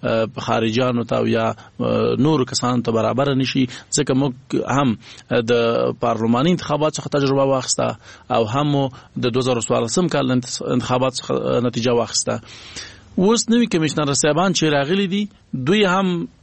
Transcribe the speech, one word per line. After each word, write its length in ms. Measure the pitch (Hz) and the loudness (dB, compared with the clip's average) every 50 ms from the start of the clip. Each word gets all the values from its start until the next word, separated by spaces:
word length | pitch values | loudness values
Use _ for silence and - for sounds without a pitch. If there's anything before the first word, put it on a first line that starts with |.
| - | -2
اه، 220 | 123 117 113 113 107 - - | 0 0 0 0 -2 -4 -10
خارجیانو 640 | - - 117 117 113 113 107 120 131 127 123 120 | -4 -2 -2 0 0 0 0 0 0 0 0 -2
ته 140 | 117 113 120 | -2 -2 -2
او 100 | 117 117 | -2 0
یا، 240 | 113 113 113 113 113 | 0 0 0 0 -2
اه، 640 | 110 - - - _ - 123 117 113 113 110 120 120 113 | -2 -6 -12 -20 _ -6 -2 0 0 0 0 0 0 2
نورو 260 | 127 151 160 139 127 | 2 2 2 2 0
کسانو 380 | - - - - 123 127 123 | -2 -2 -4 -2 0 0 0
ته 100 | 113 120 | 0 0
برابره 420 | 113 113 110 110 110 120 139 139 139 | 0 0 0 0 0 0 0 0 0
نه 100 | 131 135 | 0 -2
شي، 220 | 123 - 135 131 123 | 0 0 0 0 0
ځکه 420 | - - - _ - 151 147 - 135 | -2 -14 -14 _ -2 -2 0 2 2
موږ 180 | 131 139 143 120 - - - - 135 - - | 2 2 0 -2 -6 -10 -6 -4 -4 -2 0
هم 280 | 117 139 143 131 107 - - - - - - _ | 0 2 2 2 0 -2 -6 -20 -20 -20 -8 _
د 220 | 123 123 117 113 120 120 117 117 117 120 123 127 - - | 0 0 2 2 2 2 2 2 2 2 0 0 -2 -2
پارلماني 500 | - 117 113 107 113 113 117 123 135 175 | -2 -2 0 0 2 2 2 4 4 2
انتخابات 500 | 185 160 - - 151 147 151 156 - - | 0 0 -2 -4 -2 0 0 -2 -2 -4
څخه 80 | - - | -8 -2
تجربه 360 | - 147 139 135 135 135 139 | -2 0 2 2 2 2 2
واخیسته 520 | 135 135 131 123 - - - 127 117 117 - - - - - - _ | 2 2 0 0 -2 -2 -2 -2 -2 -4 -6 -12 -20 -20 -20 -8 _
او 140 | 120 113 117 | 0 0 0
هم 220 | 104 113 139 147 | 2 0 0 0
مو 220 | 147 143 139 139 131 127 - - - _ - | 2 2 0 0 -2 -4 -12 -20 -14 _ -4
د 100 | 123 123 | -4 0
دوه 140 | 117 131 | 0 0
زره 180 | 127 131 127 117 | 0 2 0 0
څوارلسم 480 | 107 - 120 120 120 113 - 190 180 160 | 0 0 0 0 0 0 0 0 0 0
کال 220 | - 147 139 127 | 0 0 0 2
انت-، 320 | 127 123 123 - - - - - | 0 0 0 -4 -10 -8 -4 -2
انتخابات 400 | 139 127 - - 127 127 131 131 | -2 -2 0 0 0 0 0 0
څخه، 180 | 127 - - - | -2 -4 -6 -4
اه، 300 | 135 131 117 127 131 123 | -4 -2 0 0 0 0
نتیجه 320 | 120 123 113 117 113 127 | 0 0 -2 -2 0 0
واخیسته. 480 | 120 117 117 - - - - - 117 113 - - - - - - - - - - - - - - - - | 0 0 0 -2 -4 -4 -4 -4 -6 -6 -8 -14 -20 -20 -20 -18 -16 -16 -16 -16 -18 -20 -20 -8 -2 0
اوس 320 | 180 202 233 226 - - | 2 4 4 2 2 2
نوي 160 | 226 240 240 | 2 2 2
کمیشنر 460 | 226 - 170 156 151 151 - 151 139 | 2 2 0 0 0 0 0 0 0
صاحبان 400 | 143 131 - 151 147 151 180 196 | 0 2 2 2 2 4 2 2
چې 100 | 170 - | 2 2
راغلي 440 | 160 156 147 143 139 139 180 196 202 | 2 2 2 2 0 0 0 0 0
دي، 220 | 180 180 202 208 202 - - _ _ - | -2 -2 -4 -4 -6 -10 -20 _ _ -8
دوی 300 | 139 127 139 190 214 208 | -6 0 0 2 2 2
هم 440 | 185 175 196 196 185 180 170 170 170 - _ | 2 2 2 0 0 -2 -2 -4 -8 -12 _